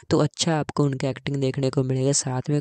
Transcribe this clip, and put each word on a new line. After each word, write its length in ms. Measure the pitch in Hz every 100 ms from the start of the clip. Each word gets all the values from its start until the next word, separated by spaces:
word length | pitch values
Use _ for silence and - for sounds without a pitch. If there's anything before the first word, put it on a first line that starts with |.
| -
तो 80 | 151
अच्छा 360 | 151 - 165 156
आपको 280 | 143 -
उनका 240 | 143 131 139
एक्टिंग 280 | 127 - 139
देखने 340 | 131 135 135
को 120 | 139
मिलेगा। 300 | 131 131 131
साथ 300 | 135 135 127 -
में 100 | 147